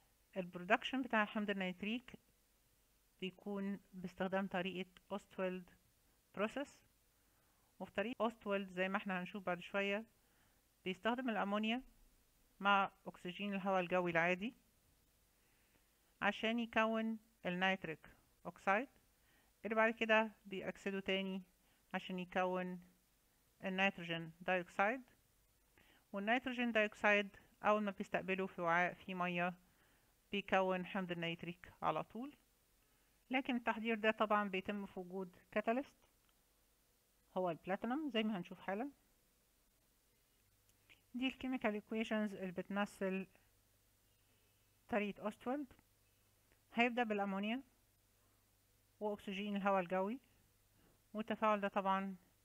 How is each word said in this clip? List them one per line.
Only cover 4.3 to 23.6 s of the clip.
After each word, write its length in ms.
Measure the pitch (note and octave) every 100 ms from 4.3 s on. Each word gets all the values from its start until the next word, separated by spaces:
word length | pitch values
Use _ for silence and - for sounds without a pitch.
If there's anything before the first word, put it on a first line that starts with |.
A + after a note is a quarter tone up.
| F#3+ G3
طريقة 420 | F#3 F#3 F3+ F#3 - -
أوستويلد 580 | G3+ - - F#3 F#3 F3 - _ _ _ _ _ -
بروسيس، 400 | G#3+ C4 C#4+ - _ _ _ _ _ _ _ _ _ -
وفي 120 | F#3
طريقة 320 | - G#3+ C4
أوستويلد 460 | A3+ A3+ G#3 G3 F#3+
زي 180 | F3+ F#3
ما 80 | G3+
احنا 240 | G3+ F#3
هنشوف 220 | F3+ G#3+
بعد 160 | F#3 F3
شوية 460 | - G3 G3 G3+ A3+ _ _ _ _ _ _ _ F3+
بيستخدم 440 | F3+ A3 B3 B3+
الأمونيا 520 | G3+ G3 G#3 A3 B3 - - - _ _ _ _ -
مع 320 | G3 G3 F#3+ - F3+
أكسجين 460 | - F3+ F3 G3+
الهواء 280 | G3 G3 F#3+
الجوي 300 | F3 F3+ F3
العادي 440 | E3 E3+ F3+ F3+ - _ _ _ _ _ _ _ _ _ _ _ _ _ _ _ -
عشان 380 | G3+ - A3 A#3+
يكون 580 | A3+ A3+ A3 A3 A3 A3+ _ _ F3+
النيتريك 640 | F3+ F#3+ F#3+ D#3+ D3+ - - _ _ F3+
أوكسايد، 420 | - - G3+ C#4 _ _ _ _ _ _ _
اللي 120 | G3+ A3
بعد 180 | A3
كده 380 | A#3 A3 A3 A3 - G3+
بيأكسده 540 | F#3+ - - G3 G3
تاني 440 | F#3+ F#3+ F#3+ F#3+ F#3 _ _ _ _
عشان 260 | F#3 - F#3
يكون 600 | F3+ F#3+ F#3 F#3 F3+ F3+ - _ _ _ _ _ _ -